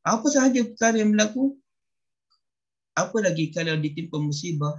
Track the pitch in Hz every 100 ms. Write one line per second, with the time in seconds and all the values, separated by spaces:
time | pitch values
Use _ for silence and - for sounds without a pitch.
0 | - 226 285 285 262 247 226 - 226 226
1 | 214 214 214 254 269 277 _ _ _ _
2 | _ _ _ _ _ _ _ _ _ -
3 | 180 226 190 160 156 165 165 156 151 151
4 | 170 151 151 147 180 156 147